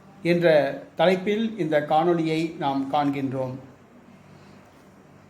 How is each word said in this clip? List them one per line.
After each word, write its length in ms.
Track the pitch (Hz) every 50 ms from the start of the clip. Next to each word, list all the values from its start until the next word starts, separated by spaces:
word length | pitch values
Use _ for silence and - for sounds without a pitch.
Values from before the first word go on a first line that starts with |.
| - - - -
என்ற 240 | - 170 175 170 170 165 156 147 135 139 - - - - -
தலைப்பில் 480 | - 165 185 190 185 - 208 208 220 226 220 - -
இந்த 180 | 156 156 156 147 147 151
காணொளியை 500 | 156 156 165 175 170 165 160 160 160 160 165 160 - -
நாம் 240 | 151 139 135 135 135 135 151
காண்கின்றோம். 600 | 147 143 143 139 139 135 131 131 131 131 123 127 131 - - - - - - - - - - - - - - - - - - - - - - - - - - - - - - - - -